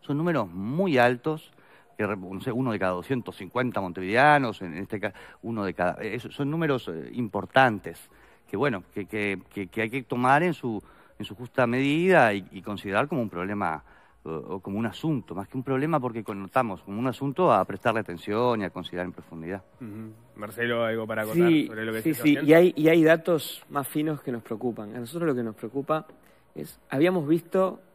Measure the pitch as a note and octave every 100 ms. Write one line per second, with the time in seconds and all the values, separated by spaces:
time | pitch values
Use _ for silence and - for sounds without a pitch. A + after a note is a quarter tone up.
0 | - C#3+ E3+ D#3+ G2+ E2+ G2+ D3+ F#3+ C3
1 | B2 B2 D#3 D#3 - _ _ - _ _
2 | G#2 G2+ F2+ F#2+ C3+ A#2 C3 G#2+ F#2 F2+
3 | F2 C3+ G#2+ F#2 F#2 A#2+ B2+ G#2+ F#2+ E2+
4 | F#2 A2+ C#3+ D3 B2+ G#2 F#2 D#2+ G2+ G#2+
5 | G2+ - - - - A2+ G2 F2 F2+ -
6 | G#2+ A2+ A#2+ - C#3+ D#3+ D#3+ C3 G#2+ E2
7 | B1 A#1 A#2 G2+ F2 - C3 G#2 - E2
8 | - _ - _ _ G2+ C#3+ G#2 - -
9 | F#2+ G#2+ G#2 F#2+ - - F#2+ - A2 C3+
10 | B2 B2 B2+ C#3 F3+ D#3+ C3 G#2+ - -
11 | - _ G#2+ G#2 A#2+ - A#2+ B2 C#3 D3+
12 | F3+ F3 A#2+ G#2 F#2 G2+ F2+ G2+ G#2 G2
13 | C#3+ D3+ A2 F2+ F#2 G#2 F#2 D#2 - -
14 | _ _ - D#2+ - F#2+ F#2+ G2 A2+ -
15 | D#3 C#3+ - E2+ G2 C3 B2+ C3 D3+ D#3+
16 | B2 A2+ G#2 G2+ F#2+ - A#2+ F#2+ - G2+
17 | C3 B2+ C#3 C3+ F3+ A2 F#2 G2 A#2+ A2+
18 | G2+ F2 - G#2+ B2 A#2 F#2+ F2 E2 F2
19 | F2+ F2 - D#2+ D#2+ F#2+ - _ A#2 G#2
20 | A2 G#2+ - - G#2 G#2+ A#2+ A#2 A2+ A2+
21 | A2 A2 G#2+ E3 F3 D#3 - A2 A2 A2
22 | C3+ D3+ B2 C#3+ D3 D#3+ F3+ - D#3 E3+
23 | D#3 E3 D#3+ E3 - - - C#3+ C3+ D3+
24 | D3+ D3+ - A#2+ A2 A2 B2 G#2+ G#2+ B2
25 | A#2+ E3+ E3+ B2+ A#2 G#2+ A2+ C3+ C3+ D#3
26 | - - _ _ _ - - - _ C3+
27 | E3 F#3 C#3+ E3 E3+ F#3+ F#3+ - _